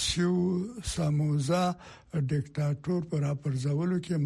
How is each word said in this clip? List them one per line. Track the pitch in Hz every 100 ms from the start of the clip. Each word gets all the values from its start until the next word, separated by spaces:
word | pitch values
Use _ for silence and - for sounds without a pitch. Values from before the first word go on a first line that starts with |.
سیو | - - 175 180 180 180 202 240 -
ساموزا | - 156 147 151 147 135 175 180 175 - - - 160 131
ډیکټاتور | 151 - - 147 147 165 180 160
په | 156 143
راپرځولو | 143 151 127 135 143 175 180
کې | 175 165